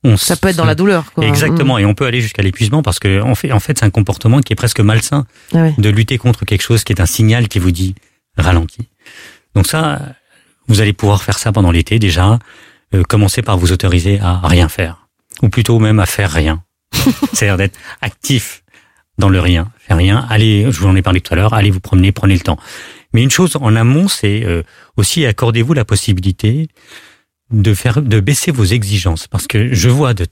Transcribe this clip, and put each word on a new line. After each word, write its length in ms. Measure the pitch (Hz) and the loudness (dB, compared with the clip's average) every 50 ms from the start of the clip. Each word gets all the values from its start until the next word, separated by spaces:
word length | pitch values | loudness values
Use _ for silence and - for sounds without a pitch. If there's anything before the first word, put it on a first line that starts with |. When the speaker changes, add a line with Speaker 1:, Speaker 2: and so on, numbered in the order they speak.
| - | 4
Speaker 1:
on 100 | 131 107 | 2 2
Speaker 2:
Ça 160 | 98 - - 180 | 2 0 -2 -2
Speaker 1:
s-, 40 | - | 0
Speaker 2:
peut 80 | - | 0
être 80 | 190 180 | -2 0
dans 80 | 165 165 | 0 0
la 100 | 156 156 | 0 0
douleur, 360 | 151 185 202 196 170 151 - _ | 2 2 2 2 0 -2 -4 _
quoi. 120 | - 156 | -2 0
Speaker 1:
Exactement, 500 | 147 147 143 156 151 156 170 147 131 131 | 0 0 0 0 0 0 0 0 0 2
Speaker 2:
Mm. 40 | 110 | 2
Speaker 1:
et 60 | 98 | 2
on 80 | 101 98 | 0 0
peut 120 | - 143 | 0 -2
aller 160 | 127 117 123 | -2 -2 -2
jusqu'à 200 | 117 107 - - | -4 -4 -2 -2
l'épuisement, 400 | 101 95 90 - 117 104 131 156 | -2 -2 0 0 -2 0 0 0
parce 180 | 143 104 95 - | 0 -2 -4 0
que, 220 | - 101 95 98 | 0 0 0 2
en 140 | 107 123 123 | 0 0 -2
fait, 160 | - - 135 | -2 -2 -2
en 80 | 127 107 | -2 -2
fait, 180 | - - 143 - | 0 -2 -2 0
c'est 60 | - | 0
un 40 | 104 | 0
comportement 500 | - 117 101 - 98 - - 113 120 143 | 2 0 0 0 -2 0 2 2 2 2
qui 140 | 143 - 110 | 2 0 -2
est 20 | |
presque 240 | - - 113 - - | -2 -2 -4 0 2
malsain, 460 | 107 104 110 113 - - - 143 135 - _ _ _ - - | 2 2 2 0 0 0 -2 -4 -4 -4 _ _ _ -2 0
Speaker 2:
Ah 40 | 165 165 | 2 2
ouais. 100 | 160 156 | 2 2
Speaker 1:
de 120 | 131 101 107 | 2 2 2
lutter 280 | 101 107 113 - 135 | 2 2 0 0 -2
contre 280 | 117 - 123 117 - - | -2 0 0 0 0 -2
quelque 160 | - 107 95 | -2 -2 -4
chose 240 | - - 120 110 - | 0 0 0 0 0
qui 80 | - 107 | -2 -2
est 80 | 85 | 0
un 40 | 95 | 0
signal 440 | 90 - - 110 107 113 120 120 104 | -2 0 0 2 2 4 2 0 0
qui 100 | - 98 | -2 -2
vous 120 | 87 92 | 0 0
dit « 240 | 87 82 95 95 98 - _ _ _ _ _ _ _ | 0 0 -4 -6 -6 -10 _ _ _ _ _ _ _
ralentis ». 500 | - - 85 90 82 82 80 - - 113 _ _ _ _ - - - - - - _ _ _ _ | -2 0 2 2 0 0 -4 -10 -14 -16 _ _ _ _ -20 -20 -20 -20 -20 -20 _ _ _ _
Donc 120 | 104 92 | -2 0
ça, 320 | - - 160 160 151 147 139 143 135 131 _ _ _ _ _ _ _ _ _ _ | 0 0 -2 -2 -2 -4 -4 -8 -12 -16 _ _ _ _ _ _ _ _ _ _
vous 120 | - 107 101 | 0 2 2
allez 140 | 110 104 101 | 2 0 0
pouvoir 280 | - - 101 101 98 | 0 0 0 0 0
faire 160 | - - 107 | 0 -4 -6
ça 140 | - - 113 | -4 -4 -2
pendant 200 | 104 110 98 87 | 0 2 2 2
l'été, 280 | 87 85 80 - 107 117 | 2 0 0 0 0 0
déjà. 400 | 104 95 80 80 90 98 113 120 - _ - - - - _ _ _ _ - | 0 0 0 2 2 2 2 0 -2 _ -20 -20 -20 -20 _ _ _ _ -2
Euh, 80 | 95 87 | -2 0
commencez 380 | - - 107 104 95 - - | 2 2 2 2 2 0 -2
par 160 | - - 104 | -2 -2 -2
vous 160 | 87 87 85 92 | 0 0 0 0
autoriser 460 | 92 - 95 87 87 82 98 101 98 | 0 0 0 0 0 2 0 0 0
à 180 | 101 90 87 90 90 | 0 -2 -2 -2 0
rien 220 | 76 87 87 85 78 | 2 2 2 2 0
faire, 380 | - - 92 82 85 _ _ _ _ _ _ _ - - | 0 -6 -8 -8 -8 _ _ _ _ _ _ _ -6 -2
ou 80 | - 107 | -2 0
plutôt 300 | - 127 110 - 117 113 | 0 0 0 2 2 2
même 200 | 110 107 107 104 | 2 2 2 2
à 60 | 92 | 0
faire 260 | - - - 101 90 | 0 -2 -2 -4 -2
rien. 320 | 76 82 76 78 80 82 - _ _ _ _ _ - | 0 0 0 0 -2 -4 -8 _ _ _ _ _ -4
Speaker 2:
<laughs> 400 | - - 269 - - - - - | 0 0 0 0 0 -4 -4 -2
Speaker 1:
C'est-à-dire 240 | - 113 101 98 | -2 0 0 0
d'être 200 | 90 98 95 - - - - - _ | 0 -2 -4 -4 -8 -20 -20 -14 _
actif 640 | - 120 - _ - - 139 117 - - - - _ _ _ - _ _ _ _ _ _ _ | -10 -10 -10 _ -4 -2 -2 -2 -2 -6 -16 -20 _ _ _ -20 _ _ _ _ _ _ _
dans 120 | - - 98 | 0 0 2
le 100 | 92 92 | 2 2
rien, 280 | 82 90 87 85 85 104 - _ | 2 2 0 0 -2 -6 -10 _
faire 180 | _ - 85 | _ -2 0
rien. 280 | 82 87 95 101 123 131 120 | 2 2 2 2 0 -2 -2
Allez, 340 | 113 107 110 110 107 101 104 131 | 0 2 2 2 2 2 2 0
je 80 | 123 - | -2 -2
vous 80 | 95 | 0
en 80 | 98 92 | 2 2
ai 60 | 95 | 2
parlé 180 | 92 98 92 92 | 2 0 -2 -2
tout 120 | - - 82 | -2 -4 -2
à 20 | |
l'heure, 160 | 82 98 110 113 | 0 0 0 2
allez 180 | 110 101 104 | 2 2 2
vous 100 | 95 92 | 0 -2
promener, 300 | - - - 92 92 98 95 | -4 0 0 2 2 2 0
prenez 200 | - - 98 95 | 0 0 0 0
le 40 | 87 | 2
temps. 180 | - - 76 - - - - - - - - - _ _ - | 0 -2 -6 -6 -8 -20 -20 -20 -20 -20 -20 -20 _ _ 0
Mais 80 | 113 | 2
une 100 | 123 139 | 2 2
chose 260 | - - 185 175 - 147 | 2 2 0 0 0 -2
en 160 | 139 110 107 | 0 2 2
amont, 320 | 113 113 120 135 156 185 | 4 4 2 2 2 2
c'est, 360 | 196 - - - 101 101 107 113 | 0 -2 -2 -2 -2 -2 -2 -2
euh, 180 | - 85 82 78 _ _ - - _ _ | -2 -2 -4 -4 _ _ -20 -20 _ _
aussi 280 | - 101 - - 170 151 | -2 -2 0 0 0 0
accordez-vous 480 | 120 104 - 131 117 110 117 113 131 165 | 0 0 0 0 0 0 0 0 0 0
la 100 | 143 110 | 0 0
possibilité 840 | - 107 98 - - 101 92 90 98 92 - - 107 120 147 160 156 _ _ _ _ - - - - _ _ _ _ _ _ _ _ | -2 -2 -2 0 -2 -2 -2 -2 -4 -4 0 -2 -2 0 0 -4 -6 _ _ _ _ -20 -20 -20 -20 _ _ _ _ _ _ _ _
de 220 | 120 107 95 110 104 | 0 0 2 2 0
faire, 280 | - - 127 110 143 | 0 0 -2 -2 0
de 180 | 151 123 110 110 | 0 2 0 2
baisser 320 | 95 101 143 - - - | 2 2 -2 -2 -2 -4
vos 120 | 147 127 107 | -2 0 0
exigences, 640 | 87 110 123 107 98 104 101 - 87 82 80 - | 0 0 -2 -2 -2 -4 -2 -2 -2 -4 -4 -8
parce 200 | - - 95 - | -6 -8 -8 -6
que 260 | - - 104 110 127 127 | -2 -2 -2 0 0 0
je 160 | - 82 123 | 0 2 2
vois 240 | 123 139 147 127 117 | 2 2 2 0 0
de 120 | 92 85 - | -2 -4 -8